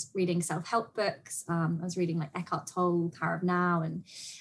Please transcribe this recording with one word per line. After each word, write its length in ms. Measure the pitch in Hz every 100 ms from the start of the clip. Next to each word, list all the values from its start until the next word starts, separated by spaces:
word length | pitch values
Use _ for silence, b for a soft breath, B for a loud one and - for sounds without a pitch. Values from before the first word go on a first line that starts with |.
| -
reading 280 | 190 180 175
self-help 520 | 170 160 165 233 226
books. 520 | - 202 - - - -
Um, 320 | 170 160 165
I 60 | 180
was 100 | 175
reading, 240 | 175 165
like, 120 | 151 185
Eckhart 320 | 170 139 -
Tolle, 460 | - 180 175 170 -
Power 180 | 165 170
of 80 |
Now, 380 | 180 175 180 170
and, 220 | 160 165 B B B B